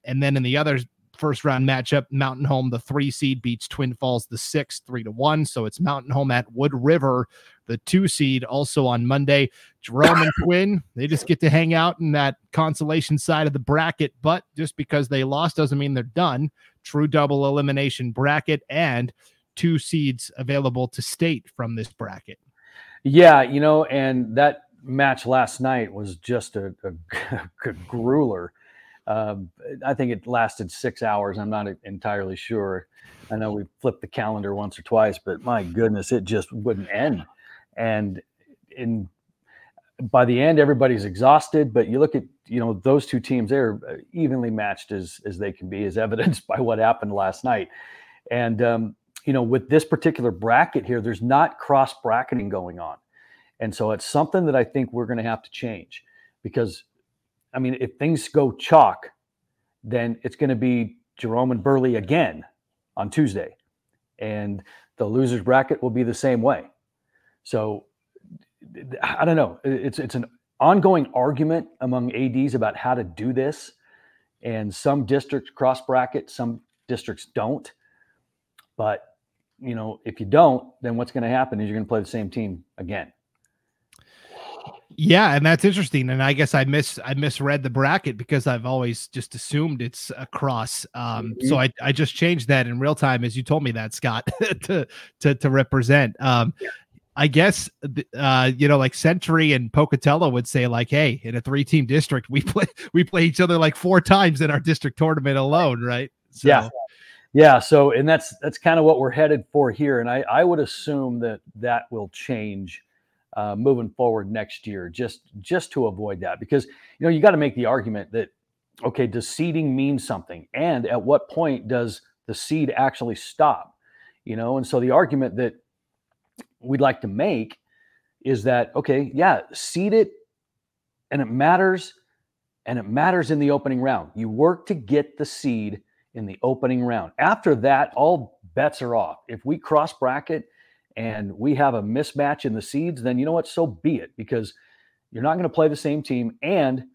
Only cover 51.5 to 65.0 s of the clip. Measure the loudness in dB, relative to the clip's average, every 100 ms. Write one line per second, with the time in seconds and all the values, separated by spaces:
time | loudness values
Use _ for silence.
51.5 | -2 0 2 2 -2 -2 -2 -2 -4 -4
52.5 | -6 -8 -10 -14 -16 _ _ _ _ _
53.5 | -10 -8 -4 -4 -4 -2 -2 0 0 2
54.5 | 2 0 -2 -4 -4 -6 -4 -4 -6 -10
55.5 | -12 -10 -10 -16 -20 _ _ _ _ -8
56.5 | -4 -4 -6 _ _ _ _ _ _ _
57.5 | -6 -4 -2 -4 -2 -2 -2 -2 0 0
58.5 | -2 6 8 8 4 -8 _ _ _ _
59.5 | _ _ _ -6 -4 -4 -6 -8 -2 -2
60.5 | 0 0 0 -2 -8 _ -10 -4 0 0
61.5 | 0 2 2 2 0 0 0 0 -4 -16
62.5 | _ _ _ _ -10 -4 0 0 0 -8
63.5 | -14 _ _ _ _ _ -12 -8 -6 -8
64.5 | -10 -14 -20 _ -6